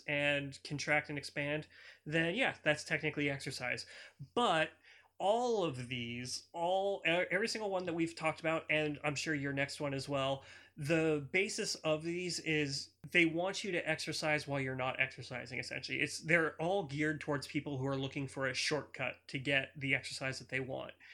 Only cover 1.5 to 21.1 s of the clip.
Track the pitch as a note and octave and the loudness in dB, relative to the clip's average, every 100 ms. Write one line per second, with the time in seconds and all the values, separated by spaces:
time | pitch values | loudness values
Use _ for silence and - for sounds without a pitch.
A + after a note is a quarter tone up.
1.5 | D3+ - - - - D#3 D#3 E3 G#3 A3+ | -2 -4 -16 -20 -14 -2 0 2 2 0
2.5 | - D#3 D3 - D#3 D#3 D3+ D3 C#3 - | 0 0 0 0 0 0 0 -2 -2 -6
3.5 | - B2 A#2+ - - - - C#3 - A#3 | -6 -4 -4 -8 -16 -18 -18 -4 2 4
4.5 | D#3+ D#3+ - - - _ - F#3 A3+ B3 | 4 2 -2 -20 -20 _ 0 4 4 4
5.5 | A3 E3+ B2+ A#2+ B2+ A#2+ A#2+ B2+ - - | 2 2 -2 -4 -4 -4 -6 -6 -8 -8
6.5 | E3+ E3+ F#3+ G3+ G3 E3 F3 F3+ F3+ A3 | -2 2 2 2 2 2 2 4 2 0
7.5 | A3+ G#3 F#3 F3+ E3 E3 - D#3+ D#3 D#3+ | -2 -2 -2 0 0 -2 0 -2 0 0
8.5 | D#3+ - D#3 D3+ D3 D3+ C#3 E3 D3+ C#3+ | 0 0 0 0 -2 -2 -2 -2 -2 0
9.5 | C#3 C#3 - D3 C#3 C3 C#3 C3+ C#3 - | 0 -2 -2 -2 -2 -2 0 0 -2 -6
10.5 | - - - C#3+ E3 D#3+ D3+ C#3 F#3 G#3+ | -20 -18 -6 2 4 4 2 2 0 2
11.5 | - F#3 - D#3+ D#3 E3 F3 F3+ E3 D#3+ | 0 -2 0 2 2 0 -2 -2 -2 0
12.5 | D3+ C#3+ C#3 - _ - F3 E3 D#3+ F#3 | 2 2 -2 -8 _ 2 6 6 4 -2
13.5 | G3 G#3 F3 - D#3 - D3+ D#3+ D3+ C#3+ | -2 -2 -2 0 -2 -2 -2 2 0 0
14.5 | C#3 C3 C3 B2+ - C3 - A#2+ B2 B2 | -2 -2 -2 -2 0 -2 -4 -10 -8 -8
15.5 | B2 A#2+ C3+ C3+ C3 D3 - D#3+ E3+ D#3 | -8 -6 -8 -4 0 0 0 4 4 4
16.5 | - E3 G3+ D3 C#3+ D#3 D#3 - C#3+ - | 0 0 0 0 0 0 0 -2 -4 -2
17.5 | D3 D3+ C3 C3+ C3+ C3+ D3 C#3 - C3 | -4 -2 -2 0 0 -2 -4 -6 -2 -2
18.5 | B2 - D3 - - B2 - - C#3 C3 | 0 0 0 -2 -4 -4 -6 -8 -4 2
19.5 | C#3 C3+ D3+ C3+ C3+ - - C3+ B2+ C3 | 2 0 -4 0 0 0 -6 -4 -6 -4
20.5 | C3 C3 C3 - - - | -4 -4 -6 -8 -12 -18